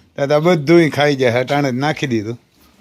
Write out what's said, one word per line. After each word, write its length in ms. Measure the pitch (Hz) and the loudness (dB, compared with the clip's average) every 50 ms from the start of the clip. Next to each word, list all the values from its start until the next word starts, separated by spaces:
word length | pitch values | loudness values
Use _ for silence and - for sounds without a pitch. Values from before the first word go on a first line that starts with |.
| _ _ _ | _ _ _
ત્યાં 120 | - 143 135 | -4 -2 0
તો 140 | 147 151 | 0 2
બધુંય 480 | 156 175 180 160 139 139 170 170 165 147 | 2 2 2 2 2 4 4 4 4 2
ખાઈ 260 | - 143 147 147 143 | 0 0 0 0 0
જાય. 160 | 131 131 123 | 0 0 0
અટાણે 400 | 113 123 127 123 143 147 143 135 | 0 0 -2 -2 -2 -2 -2 -2
જ 40 | 120 | -2
નાખી 320 | 127 143 151 156 - 156 139 | -2 -4 -4 -4 -4 -4 -4
દીધું. 300 | 120 110 98 107 120 - _ _ _ _ _ _ _ _ | -4 -4 -4 -6 -10 -12 _ _ _ _ _ _ _ _